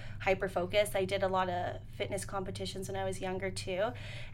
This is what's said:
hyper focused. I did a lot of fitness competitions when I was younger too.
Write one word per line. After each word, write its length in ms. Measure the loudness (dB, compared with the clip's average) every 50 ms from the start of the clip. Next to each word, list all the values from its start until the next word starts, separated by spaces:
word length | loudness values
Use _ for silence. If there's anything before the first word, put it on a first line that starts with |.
| -8 -8 -6 0
hyper 280 | 2 4 4 4 2 0
focused. 440 | 2 0 0 4 4 4 4 4 4
I 120 | 2 2
did 160 | 2 2 2
a 60 | 2 4
lot 200 | 4 4 2 2
of 280 | 2 0 -2 -2 -4 -6 -8 -10
fitness 340 | -4 -4 -2 -2 -2 -2 -2
competitions 640 | -2 -2 -2 -2 -2 -4 -4 -4 -4 -2 -4 -4 -2
when 80 | -2
I 80 | 0 0
was 160 | 0 0 0
younger 280 | -2 -2 -2 0 -2 -2
too. 340 | -2 -4 -4 -2 0 2 2 0 0 -4 -8 -8 -6 -6 -8 -2